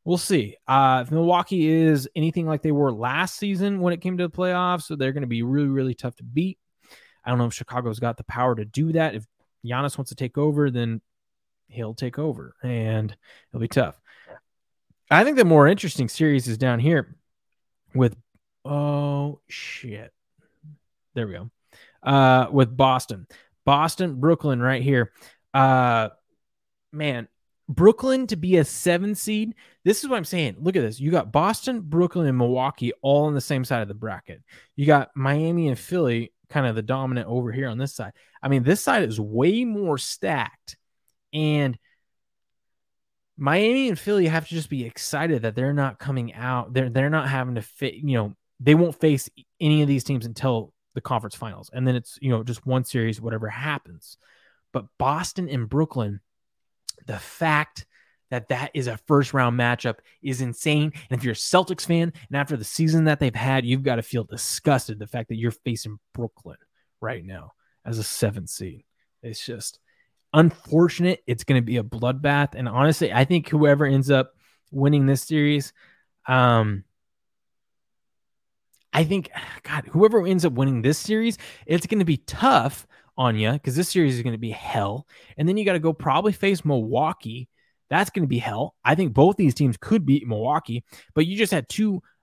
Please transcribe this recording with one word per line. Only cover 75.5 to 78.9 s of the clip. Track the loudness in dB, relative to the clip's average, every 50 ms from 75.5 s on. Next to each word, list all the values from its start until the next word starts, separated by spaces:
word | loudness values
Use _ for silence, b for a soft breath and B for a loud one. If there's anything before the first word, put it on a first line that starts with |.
| 2 0 -2 -6 -12 b b b b b b b b _ -4
um, | 0 2 4 6 6 4 4 2 0 -2 -6 -8 _ _ _ _ _ _ _ _ _ _ _ _ _ _ _ _ _ _ _ _ _ _ _ _ _ _ _ _ _ _ _ _ _ _ _ _ _ _ _ _ _